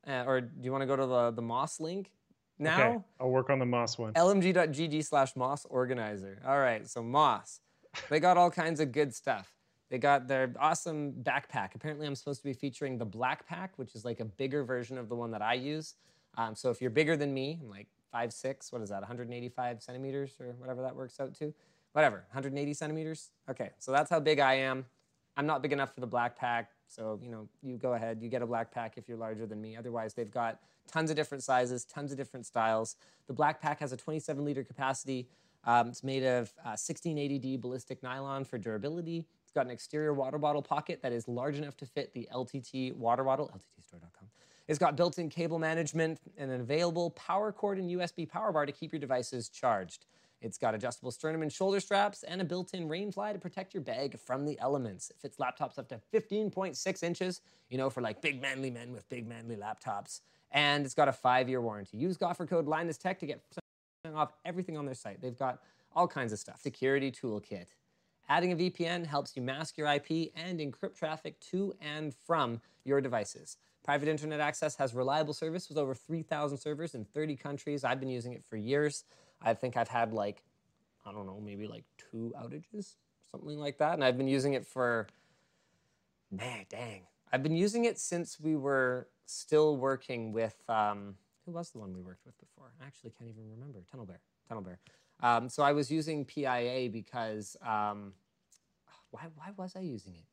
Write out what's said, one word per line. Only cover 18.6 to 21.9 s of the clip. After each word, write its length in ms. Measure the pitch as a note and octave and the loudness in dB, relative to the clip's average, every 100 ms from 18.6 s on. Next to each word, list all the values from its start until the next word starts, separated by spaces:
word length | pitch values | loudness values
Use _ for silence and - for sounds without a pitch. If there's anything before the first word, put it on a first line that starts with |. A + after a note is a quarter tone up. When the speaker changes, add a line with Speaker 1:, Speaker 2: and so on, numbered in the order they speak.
| - | -8
Speaker 1:
what 100 | B2 | -8
is 60 | G#2 | -6
that, 160 | G2 | -6
a 20 | G2 | -6
hundred 180 | A#2+ | -8
and 100 | A#2+ | -8
eighty-five 500 | A#2+ B2 B2 B2 A#2 | -8 -8 -4 -4 -4
centimeters 480 | - B2+ C3+ C#3 C#3 - | -10 -8 -6 -4 -6 -8
or 140 | B2+ | -14
whatever 280 | B2 B2+ B2+ | -10 -8 -4
that 140 | C3 C3 | -6 -6
works 240 | B2+ - | -12 -6
out 160 | C3+ - | -8 -4
to? 140 | D3+ - _ _ _ | -8 -8 _ _ _